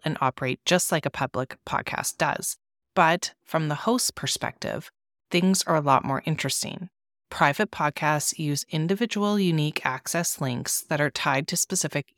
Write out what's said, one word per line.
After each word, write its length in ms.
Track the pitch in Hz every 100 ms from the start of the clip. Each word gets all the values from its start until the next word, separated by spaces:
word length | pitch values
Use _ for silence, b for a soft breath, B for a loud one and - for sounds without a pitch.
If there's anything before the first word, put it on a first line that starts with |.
| 156
and 120 | 160
operate 400 | 131 - 131 131
just 300 | - 175 -
like 120 | 165 143
a 40 |
public 480 | - 131 - 131 - -
podcast 480 | - - - - -
does. 400 | 147 - - - _ _ _ -
But 380 | 160 170 - -
from 240 | - 160 151
the 80 | 147
host's 340 | - 247 -
perspective, 800 | - 131 - 123 - - 53 - _ _ _ _
things 320 | 175 185 190
are 120 | - 160
a 60 |
lot 240 | 143 135 -
more 180 | 135 -
interesting. 600 | 151 135 - - - 180 _ _ _ _
Private 400 | - 147 139 208
podcasts 720 | - 147 - 151 151 - -
use 260 | 151 143 -
individual 680 | 156 165 202 233 208 208 208
unique 480 | 185 156 151 - 160
access 540 | 135 - 170 170 -
links 440 | 139 123 - -
that 180 | - 147
are 100 | 147
tied 380 | - 156 135 -
to 80 | 175
specific 560 | - 185 151 147 -